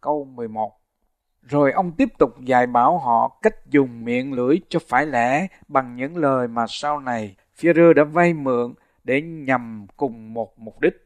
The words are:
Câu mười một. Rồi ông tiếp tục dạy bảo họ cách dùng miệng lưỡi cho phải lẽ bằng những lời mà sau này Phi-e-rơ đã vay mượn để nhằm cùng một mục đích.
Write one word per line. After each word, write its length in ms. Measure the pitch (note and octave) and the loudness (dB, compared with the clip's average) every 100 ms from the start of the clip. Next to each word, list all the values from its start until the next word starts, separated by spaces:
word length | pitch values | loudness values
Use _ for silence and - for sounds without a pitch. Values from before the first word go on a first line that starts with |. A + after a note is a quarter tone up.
Câu 240 | - D3+ C3+ | -4 -4 -6
mười 220 | B2+ A#2 | -10 -10
một. 340 | A2 G#2+ _ _ _ _ _ _ _ | -6 -8 _ _ _ _ _ _ _
Rồi 300 | B2+ C#3+ C#3+ | _ 2 2
ông 200 | C3+ F#3 | 2 -2
tiếp 180 | D#3+ C4 - | 0 -2 2
tục 240 | C#3 - | 0 0
dạy 260 | B2+ B2+ B2 | 0 2 4
bảo 300 | B2 B2+ F3 | 4 2 2
họ 420 | B2 A#2 A#2+ _ | 0 0 0 _
cách 280 | A3 G#3+ - | -4 -4 0
dùng 360 | C#3 C3+ A#2 A#2 | 2 2 -2 -4
miệng 280 | A#2+ C3+ | -4 -4
lưỡi 260 | C3 B2 E3+ - | -4 0 0 0
cho 100 | E3+ - | -6 -2
phải 180 | F#3 D#3 | -2 0
lẽ 420 | C3 A#2+ C#3 - _ _ | 0 0 0 -2 _ _
bằng 280 | C#3+ B2+ B2 | -2 -2 -8
những 220 | C3+ F3 | -8 -2
lời 300 | D3 C3 B2 | 0 0 -2
mà 180 | A#2 A2+ | -4 -6
sau 300 | - D3 D3 | -6 -6 -6
này 360 | C3+ A#2 G#2+ F#2+ _ _ | -6 -6 -8 -12 _ _
Phi-e-rơ 380 | E3 D#3+ E3+ | 0 6 6
đã 100 | D3+ | 6
vay 300 | D3+ D#3 F3 | 4 2 2
mượn 400 | E3 C#3 A#2+ A#2+ B2 _ _ | 2 -2 -2 -2 -8 _ _
để 180 | - C3 | -4 -4
nhằm 680 | E3 D#3+ C3+ B2+ A#2 A2 G2+ _ | -4 -12 -4 -4 -4 -16 -18 _
cùng 360 | C#3 A2+ A2 | -8 -8 -14
một 260 | A2+ A2 _ | -10 -10 _
mục 200 | A2+ - | -20 -4
đích. 120 | D#3 - | -4 -4